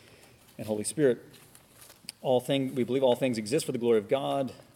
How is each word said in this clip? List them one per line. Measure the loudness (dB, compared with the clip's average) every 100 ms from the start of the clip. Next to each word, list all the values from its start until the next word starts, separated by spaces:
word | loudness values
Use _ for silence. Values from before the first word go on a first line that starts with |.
| -20 -20 -20 _ _ -14
and | -6
Holy | -4
Spirit. | -4 2 2 2 -6 -20 -20 -20 _ -20 -20 -20 -20 -10
All | 0 0
thing, | 2 -2 -2 -2
we |
believe | -2 2
all | 2 2
things | 0 -2
exist | -2 -2 -2
for |
the | -2
glory | 2 2
of | 2
God. | -2 0 -2 -4 -8 -20